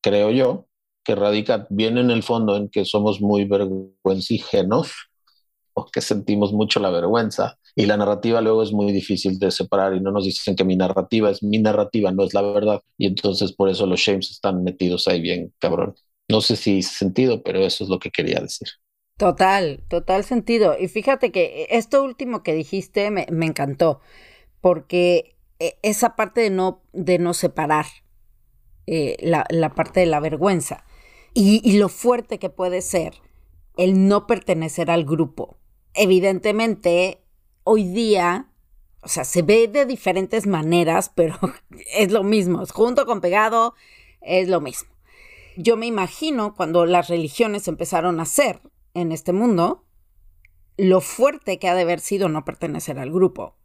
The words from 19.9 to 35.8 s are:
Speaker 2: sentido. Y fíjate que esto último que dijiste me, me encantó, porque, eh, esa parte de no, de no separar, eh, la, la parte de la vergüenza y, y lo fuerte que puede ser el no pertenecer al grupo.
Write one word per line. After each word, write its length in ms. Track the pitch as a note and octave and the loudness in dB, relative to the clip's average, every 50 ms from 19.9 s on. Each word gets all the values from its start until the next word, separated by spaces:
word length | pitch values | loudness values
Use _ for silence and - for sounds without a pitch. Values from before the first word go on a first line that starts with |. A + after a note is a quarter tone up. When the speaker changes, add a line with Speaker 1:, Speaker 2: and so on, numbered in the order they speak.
| - E3+ E3 - F#3+ G3 G3+ | -6 -6 -2 0 -2 -2 -2
Speaker 2:
sentido. 520 | - B3+ A#3 - - A#3 A3+ G#3 E3+ D3 - | -2 -4 -4 0 0 2 2 4 2 2 0
Y 100 | F#3 F3 | -4 -6
fíjate 420 | - A3 G3+ C4+ C4+ - - G#3+ | -6 -4 0 0 0 0 0 -2
que 380 | - F#3+ E3+ - - C#3+ D#3 - | 0 0 -2 -2 -2 -8 -4 0
esto 320 | - A#3 A3+ - - C4+ | 0 -2 0 2 2 2
último 400 | C#4 C4+ A#3+ - C4+ B3 A#3+ - | 2 0 -6 -8 -8 -8 -8 -6
que 100 | - - | -4 -4
dijiste 580 | D#3 D#3+ D3+ - - G3 F#3 - _ G#3 G3+ G#3 | -4 -2 -4 -4 -6 -8 -8 -4 _ -2 -2 0
me, 160 | G#3 F#3+ D3+ - | -2 -4 -4 -4
me 160 | E3+ D#3+ E3 | -2 -2 -2
encantó, 540 | D#3+ D3+ - C#3+ C#3 C#3 - F3 D#3+ C#3+ - _ _ - - - - - _ _ _ _ _ | -2 -2 -4 -4 -6 0 2 2 2 2 -2 _ _ -20 -20 -20 -20 -20 _ _ _ _ _
porque, 760 | - F3+ F3 E3+ - _ - F3+ F3 F3+ F3 E3 - _ _ _ _ _ _ _ | 2 2 2 2 -4 _ 0 2 2 4 2 2 0 _ _ _ _ _ _ _
eh, 180 | E3 E3+ - _ | -8 -8 -8 _
esa 340 | - G#3+ G#3 G#3 A#3+ A3+ - | -4 -4 0 2 0 0 0
parte 240 | - A3 - _ A#3+ | -2 -4 -2 _ 0
de 100 | A#3 G#3 | 0 0
no, 320 | F#3+ F#3 F#3 F#3 F3+ _ _ _ | 0 0 0 -2 -2 _ _ _
de 260 | - F#3 F3 D#3 F3+ E3+ | -10 -6 0 2 2 2
no 140 | F3 E3+ | 2 -2
separar, 540 | F3 - - E3+ - - D#3 D3 D3+ D3+ D#3+ - - - _ _ _ _ _ _ _ _ _ _ _ _ _ _ - - - | -2 -2 -2 -2 -2 -2 0 0 0 0 0 -4 -10 -20 _ _ _ _ _ _ _ _ _ _ _ _ _ _ -20 -18 -8
eh, 300 | - D#3+ E3 C#3+ B2+ - - | -4 -2 -2 -2 -2 -4 -4
la, 260 | - E3 E3+ D3+ - - | -2 0 0 0 0 0
la 240 | - E3 D#3+ D#3 - | 0 0 0 0 -2
parte 260 | - D#3 - - F#3+ | -4 -6 -2 2 2
de 60 | F3+ | 2
la 140 | E3 D#3 D3 | 4 2 0
vergüenza 640 | D3+ D#3 D#3 C#3+ E3 G3+ F#3+ E3 C3+ - - - - - - - - - - - _ _ | -2 -2 -2 0 2 2 2 0 -2 -6 -12 -14 -16 -20 -20 -20 -20 -20 -20 -20 _ _
y, 300 | - B3 G3 G3 G#3 A3 G#3+ | 0 4 6 6 6 6 6
y 140 | B3 G3 G#3 | 6 6 6
lo 100 | G3+ F3+ | 4 2
fuerte 500 | - - - A#3+ B3 A#3 A3 _ - - | 0 0 0 2 2 2 -2 _ -10 -8
que 120 | - F3+ | -8 -10
puede 320 | - - F#3 F3+ F3+ F#3 | -6 -4 -4 -2 -2 -4
ser 320 | F#3 - - F3+ D#3 D#3+ - - _ _ _ - - _ _ - - _ - | -4 -2 -2 -2 -2 -2 -10 -14 _ _ _ -20 -20 _ _ -20 -20 _ -2
el 320 | - F3+ F#3 F#3+ F#3+ F#3+ G3 | 0 2 4 6 6 6 6
no 180 | G3+ G#3 G#3 | 4 4 2
pertenecer 640 | - G3+ F#3+ - - F3 E3 D#3+ D#3+ - - E3+ E3 | 0 -2 -2 0 -2 -2 -2 -2 -6 -4 -4 0 2
al 140 | E3 F3 D#3 | 2 0 2
grupo. 540 | C#3 D#3+ D#3 E3 C#3 - - - - - _ _ _ _ _ | 0 0 0 0 -2 -2 -12 -12 -12 -12 _ _ _ _ _